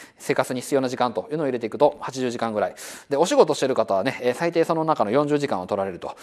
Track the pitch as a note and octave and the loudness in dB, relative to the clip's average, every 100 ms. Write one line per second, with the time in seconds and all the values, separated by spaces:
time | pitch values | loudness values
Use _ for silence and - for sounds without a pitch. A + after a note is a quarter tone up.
0 | - - - C3+ B2+ B2+ - C#3 B2+ B2+ | -20 -6 -2 0 0 -4 0 0 0 0
1 | B2 G#2+ - D3+ C#3 B2 A2+ A2+ C#3+ - | -2 -2 -4 -4 -2 -2 -4 2 2 2
2 | - C3 B2+ A#2 A#2 G#2+ F#2 - - - | -8 -4 -4 -2 -4 -2 -2 -4 -16 -18
3 | - C#3 F3 C#4 D#3+ C#3 C3+ A#2+ A2 G2 | -2 0 4 6 4 4 0 2 2 0
4 | B2 - B2 B2 E3+ E3+ D#3+ D#3+ D#3+ D3+ | 0 -2 -2 -2 0 2 2 2 2 0
5 | G#2 C3+ D3 D3 C#3 G2 F#2+ G2+ G2 E2+ | 2 2 2 0 0 -4 -2 -2 -2 -6
6 | - - | -10 -12